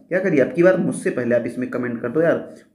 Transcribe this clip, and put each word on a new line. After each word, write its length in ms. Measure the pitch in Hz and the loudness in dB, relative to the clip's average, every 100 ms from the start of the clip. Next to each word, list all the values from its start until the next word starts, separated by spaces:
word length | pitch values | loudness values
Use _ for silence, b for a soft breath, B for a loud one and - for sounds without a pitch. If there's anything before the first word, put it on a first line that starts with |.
| - | -6
क्या 100 | 185 | -2
करिए, 220 | 190 160 | 2 2
अब 120 | 170 | 2
की 80 | 170 | 4
बार 140 | 180 175 | 4 4
मुझसे 340 | 131 - 190 | 0 -2 -4
पहले 240 | 123 117 | -2 0
आप 100 | 120 123 | 0 0
इसमें 240 | 123 127 | -6 -6
comment 320 | 123 123 117 | -4 -6 -6
कर 60 | 120 | -4
दो 140 | 156 | 0
यार, 320 | 165 117 - B B | 2 0 -4 B B